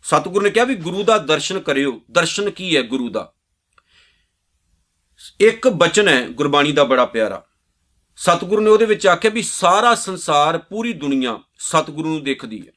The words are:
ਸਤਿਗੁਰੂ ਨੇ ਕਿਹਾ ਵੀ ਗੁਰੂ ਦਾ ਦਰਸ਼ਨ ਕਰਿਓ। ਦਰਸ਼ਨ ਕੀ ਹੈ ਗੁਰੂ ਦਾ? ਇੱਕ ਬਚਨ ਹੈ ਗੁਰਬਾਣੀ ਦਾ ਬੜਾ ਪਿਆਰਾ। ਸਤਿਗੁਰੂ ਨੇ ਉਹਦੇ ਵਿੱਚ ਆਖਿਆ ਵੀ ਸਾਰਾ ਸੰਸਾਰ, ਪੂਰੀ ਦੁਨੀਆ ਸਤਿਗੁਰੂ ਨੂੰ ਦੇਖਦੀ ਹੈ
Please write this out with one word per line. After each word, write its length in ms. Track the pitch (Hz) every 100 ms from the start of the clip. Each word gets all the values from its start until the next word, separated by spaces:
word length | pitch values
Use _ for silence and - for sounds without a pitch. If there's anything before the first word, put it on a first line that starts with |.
ਸਤਿਗੁਰੂ 380 | - 156 180 190
ਨੇ 100 | 202
ਕਿਹਾ 140 | 196
ਵੀ 100 | 247
ਗੁਰੂ 280 | 240 165 185
ਦਾ 160 | 202 214
ਦਰਸ਼ਨ 420 | 147 156 - 190
ਕਰਿਓ। 400 | 165 135 139 110 _
ਦਰਸ਼ਨ 400 | 117 165 - 202
ਕੀ 260 | 190 185 165
ਹੈ 60 |
ਗੁਰੂ 260 | 117 127 120
ਦਾ? 240 | 104 87 _ _ _ _ _ _ _ _ _ _ _ _ _ _ _ _ _ _ _ - _
ਇੱਕ 280 | 208 226 262
ਬਚਨ 400 | 180 170 208 202
ਹੈ 200 | 135 120
ਗੁਰਬਾਣੀ 440 | 117 143 147 147
ਦਾ 120 | 147
ਬੜਾ 200 | 139 127
ਪਿਆਰਾ। 400 | 120 117 107 95 _ _ _ _ _ _ _ -
ਸਤਿਗੁਰੂ 460 | - 170 180 208
ਨੇ 80 | 214
ਉਹਦੇ 140 | 214
ਵਿੱਚ 220 | 220 208 190
ਆਖਿਆ 240 | 170 220
ਵੀ 120 | 214
ਸਾਰਾ 520 | 202 - 175 190 240
ਸੰਸਾਰ, 640 | 226 - 185 - 147 151 160
ਪੂਰੀ 340 | - 202 233
ਦੁਨੀਆ 460 | 185 143 135 127 104 _ _
ਸਤਿਗੁਰੂ 500 | - 160 156 147 160
ਨੂੰ 160 | 160
ਦੇਖਦੀ 420 | 139 131 117 107
ਹੈ 60 | -